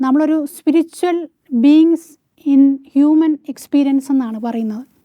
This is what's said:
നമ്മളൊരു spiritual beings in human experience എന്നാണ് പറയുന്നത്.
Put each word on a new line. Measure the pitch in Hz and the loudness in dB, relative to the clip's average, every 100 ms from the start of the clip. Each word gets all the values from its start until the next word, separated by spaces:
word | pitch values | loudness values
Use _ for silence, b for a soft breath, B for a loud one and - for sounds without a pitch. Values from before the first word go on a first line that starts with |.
നമ്മളൊരു | 262 277 311 311 285 | -2 0 0 -2 -6
spiritual | - - 311 330 - 359 349 330 _ - 247 | -6 -2 -2 -2 -4 -4 -4 -8 _ -8 0
beings | 277 311 320 330 - _ _ _ 294 | 4 4 4 0 -6 _ _ _ 0
in | 277 277 269 - | 2 2 0 -4
human | 277 294 311 320 294 - | 0 2 2 0 -2 -8
experience | - - 285 277 277 269 | -18 -4 -2 0 -2 -2
എന്നാണ് | 269 233 220 | -4 -4 -8
പറയുന്നത്. | 233 233 220 214 269 _ | -8 -6 -8 -8 -14 _